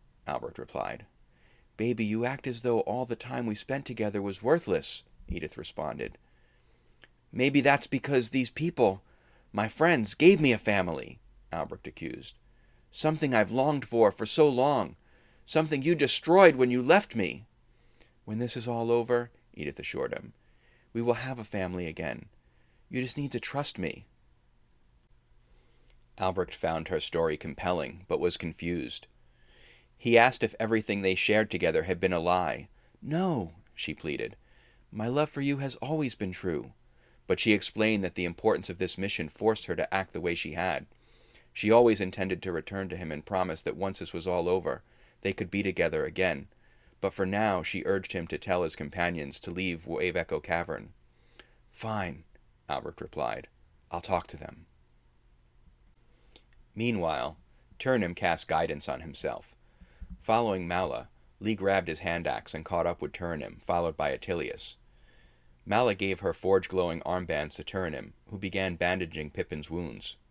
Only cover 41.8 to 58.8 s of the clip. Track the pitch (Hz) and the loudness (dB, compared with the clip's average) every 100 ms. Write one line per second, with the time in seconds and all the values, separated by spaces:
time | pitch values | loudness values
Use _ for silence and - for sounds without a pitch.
41.8 | 120 104 92 95 95 90 95 82 - 98 | 8 6 0 -2 -4 -2 -4 -6 -6 -8
42.8 | 95 90 82 76 - 95 90 80 - 78 | -6 -8 -8 -8 -4 -2 0 -2 -6 -4
43.8 | 98 95 82 85 87 87 85 92 78 62 | -4 -4 -8 -6 -2 0 2 0 0 -6
44.8 | - _ - _ 98 98 90 101 98 87 | -10 _ -20 _ -6 -4 -4 -2 -2 0
45.8 | 85 78 69 85 92 73 67 _ _ _ | 0 0 -2 0 0 -2 -8 _ _ _
46.8 | _ _ 98 - 92 101 110 92 85 95 | _ _ -4 -2 -2 0 0 0 -2 -4
47.8 | - 98 92 92 85 85 - 90 85 - | 0 -2 -2 -8 -6 -6 -2 0 0 -4
48.8 | 73 87 87 87 71 - - 87 92 82 | -8 -2 -2 -2 -6 -10 -8 -4 -2 -4
49.8 | - 82 90 85 85 76 - 85 85 67 | -4 -2 -2 -2 -2 -4 -2 -2 -2 -6
50.8 | 52 - _ _ _ - - _ _ - | -10 -20 _ _ _ -20 -20 _ _ -10
51.8 | 110 107 90 73 - - _ _ - 69 | -4 -4 -4 -8 -16 -20 _ _ -6 -6
52.8 | - - - 78 62 53 - _ - _ | -6 -10 -10 -4 -4 -4 -10 _ -20 _
53.8 | _ 85 90 90 - - - - 82 _ | _ -8 -2 -2 -2 -10 -14 -16 -20 _
54.8 | _ _ _ _ _ _ _ _ - _ | _ _ _ _ _ _ _ _ -20 _
55.8 | _ _ _ _ _ - _ - - - | _ _ _ _ _ -20 _ -20 -14 -2
56.8 | 120 107 82 73 64 80 - - _ - | 0 0 0 -2 -4 -8 -20 -20 _ -6
57.8 | 135 127 90 87 90 82 - 80 82 73 | 0 2 0 0 0 0 0 0 0 -2